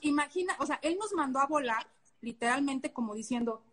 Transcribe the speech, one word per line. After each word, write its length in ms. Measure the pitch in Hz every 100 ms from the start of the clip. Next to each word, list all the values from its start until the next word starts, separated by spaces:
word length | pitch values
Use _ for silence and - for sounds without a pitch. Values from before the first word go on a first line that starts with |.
imagina, 520 | 302 294 285 370 370 -
o 80 | 277
sea, 120 | 285
él 160 | 302 359
nos 160 | 427
mandó 240 | 370 269 262
a 80 | 277
volar, 400 | 302 247 220 - _ _ _
literalmente 720 | 233 233 233 269 277 269 294
como 220 | 254 226
diciendo, 480 | 214 214 240 233 220 -